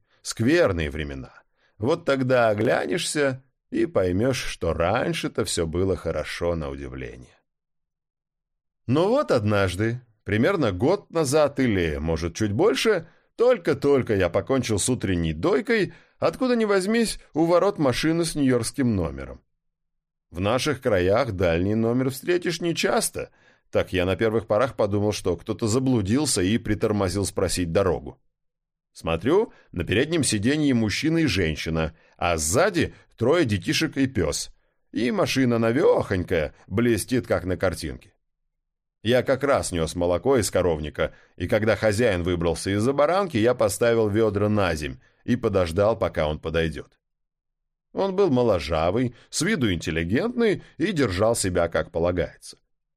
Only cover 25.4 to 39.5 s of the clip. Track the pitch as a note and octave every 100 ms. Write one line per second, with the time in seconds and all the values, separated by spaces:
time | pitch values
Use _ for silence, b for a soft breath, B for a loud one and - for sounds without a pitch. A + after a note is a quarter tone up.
25.4 | - G#2+ A2+ A#2+ C3 B2 F#2+ B2 D3+ -
26.4 | F2+ A2+ G#2+ G#2 A2 G#2 F#2+ F#2+ F#2+ -
27.4 | F#2 - E2+ E2+ F#2+ C#2+ - - _ _
28.4 | _ _ _ _ _ - - E2 A2 F#3
29.4 | A#3 b b - D#2+ G2 D3+ E3+ C3 A2
30.4 | G#2+ D3+ D3 A#2+ G#2+ - D3+ E3 D#3 F2+
31.4 | E2 D2 - D#2+ D#2+ b b b F2 E2+
32.4 | D#2 A2 G3 F3 F2+ B B _ A2+ F3
33.4 | C3+ G2+ E2 D3+ D3+ - C3+ G#2 D2+ -
34.4 | - - _ _ _ - B3 G#3 C#3+ C3
35.4 | B2+ A#2 A#2 B2 - B3 - F#2+ E2 F2
36.4 | C#2 b b G2 A#2+ G#2+ - B2 - G2
37.4 | F2 F2 F#2+ E2+ D#2 B1 - _ _ _
38.4 | _ _ _ _ _ _ G#2 B2 A2+ C3
39.4 | C#3